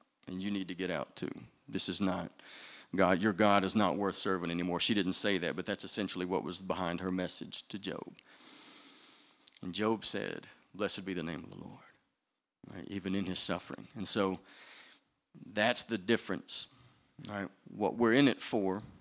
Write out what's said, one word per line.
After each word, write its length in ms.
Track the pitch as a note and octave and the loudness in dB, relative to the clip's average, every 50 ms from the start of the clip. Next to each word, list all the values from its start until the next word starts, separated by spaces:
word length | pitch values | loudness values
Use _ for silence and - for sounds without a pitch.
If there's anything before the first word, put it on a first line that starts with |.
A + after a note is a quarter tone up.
| _ _ _ _ _ - | _ _ _ _ _ -10
and 140 | F2+ F#2 | -8 -6
you 100 | F#2+ G#2 | -4 -2
need 160 | G2+ G2 F#2+ F#2+ | -2 -4 -4 -6
to 60 | F#2+ | -6
get 160 | E2+ F#2 F2+ | -4 -4 -2
out 240 | F2 D2+ C2 - - | -2 -4 -4 -6 -6
too. 160 | - - - - - - - _ _ _ - | -6 -6 -6 -6 -8 -12 -18 _ _ _ -6
This 220 | - F#2 - - | -2 0 2 2
is 100 | F#2 F#2 | 2 2
not, 320 | G2+ F#2+ F2+ F2 F2 - - - - - - - - - - - - - - | 2 2 0 0 -4 -8 -10 -16 -20 -20 -18 -18 -18 -18 -18 -18 -14 -4 2
God, 260 | F#2 F#2+ F2+ F#2+ E2+ | 4 6 6 6 6
your 120 | F#2+ A2 G2 | 4 2 4
God 300 | E2 G#2+ G#2 G2+ G2+ F#2+ | 4 6 6 6 6 4
is 100 | F#2+ F#2+ | 4 2
not 220 | A2 G#2 F#2 D2 F#2 | 4 4 4 2 0
worth 180 | G2+ G2 F2 | 0 -2 -2
serving 340 | - - G#2 F#2+ F#2 E2+ E2+ | -2 0 0 0 0 -2 -2
anymore." 300 | E2+ F2 F2 F2+ F2 E2+ | -2 -2 0 0 0 2
She 140 | - - A#2 | 4 4 4
didn't 200 | G#2 F#2 F2+ F2+ | 4 2 4 4
say 240 | - - G#2+ G2+ F2+ | 4 4 4 2 2
that, 180 | E2+ E2 C#2+ D#2+ | 0 -2 -2 -4
but 80 | F2+ | -4
that's 180 | - G2+ - - | -4 -2 -2 0
essentially 420 | G2 - - G2+ F2+ - F#2 F2+ | 0 0 0 0 -2 -2 -4 -4
what 180 | F2+ F#2+ E2 A1 | -2 -2 -2 -2
was 180 | D2+ F2+ - | -2 -4 -4
behind 400 | F#2+ F#2+ F2 F2 F#2 E2+ F2 E2+ | -4 -4 -2 -2 -2 -2 -2 -2
her 100 | F2+ F#2+ | -2 -2
message 560 | F#2 F#2 F2+ F2 - - D#2 - - - - - | -2 -2 -2 -2 -2 -4 -6 -6 -8 -10 -8 -8
to 100 | - G2+ | -10 -10
Job. 360 | G2+ G2 D2+ - - - - - - - - - - - - - - - - - - - - - - - - - - - - _ - - - - | -8 -8 -8 -8 -10 -12 -16 -18 -20 -20 -20 -20 -20 -20 -20 -18 -18 -18 -18 -20 -20 -20 -20 -20 -20 -20 -20 -20 -20 -20 -20 _ -20 -20 -18 -12
And 120 | - F2+ E2+ | -8 -6 -4
Job 320 | F#2+ G#2+ A2 A2+ G#2 - | 0 2 2 2 2 2
said, 420 | - - G2+ G2+ C2 G1+ G1+ - - - - _ _ - | 0 0 0 -2 -4 -6 -8 -10 -14 -18 -20 _ _ -6
"Blessed 320 | F#2 G#2 F#2+ - - F#2+ | -2 0 0 0 -2 -4
be 80 | F#2+ F#2+ | -4 -4
the 100 | F2 D#2+ | -4 -4
name 200 | E2 E2 C#2+ - | -4 -6 -8 -10
of 80 | - | -12
the 140 | G1+ G1+ - | -14 -14 -14
Lord," 180 | - - - - - - _ _ _ _ _ _ _ _ _ _ _ _ _ - - - | -14 -16 -18 -20 -20 -20 _ _ _ _ _ _ _ _ _ _ _ _ _ -20 -16 -14
right? 140 | F#2+ D2+ - | -12 -10 -8
Even 260 | G2 G2+ F2 F#2+ F#2 | -6 -6 -4 -2 -2
in 120 | G2 G2 | 0 0
his 140 | F2+ F#2 - | 0 0 2
suffering. 500 | - - F#2+ F2+ - - - - - - - A2+ | 2 2 2 0 -4 -6 -10 -12 -12 -12 -10 -6
And 100 | G2 - | -4 0
so 320 | - A2+ G2+ F#2+ F#2 F2 - - - - - - - - - - - - _ _ _ _ _ _ - - - - F#2 | 2 2 2 2 0 -2 -6 -14 -20 -20 -20 -20 -20 -20 -20 -20 -20 -20 _ _ _ _ _ _ -20 -20 -16 -6 0
that's 300 | G#2 G#2 A#2 B2 - - | 2 4 4 6 4 4
the 140 | - A#2 G#2 | 2 0 0
difference, 680 | F2+ G2 A#2 A2 - - F#2+ F2 - - - - - - - - - - _ _ _ _ _ - - - | 2 2 2 2 2 0 -4 -4 -4 -4 -4 -4 -4 -4 -10 -18 -20 -20 _ _ _ _ _ -16 -12 -8
right? 200 | G#2 G2+ G2 - - _ - - - | -6 -6 -6 -8 -10 _ -20 -14 -6
What 220 | - G#2 F#2+ - A2 | -2 0 0 2 4
we're 160 | A#2 A2+ A2+ | 4 6 8
in 160 | C3 C#3+ C3+ | 8 6 6
it 120 | - - | 4 2
for, 400 | - - - A2+ G2 F#2+ F#2+ G#2 G#2+ - - - | -2 -2 0 0 2 0 0 -2 -6 -10 -18 -20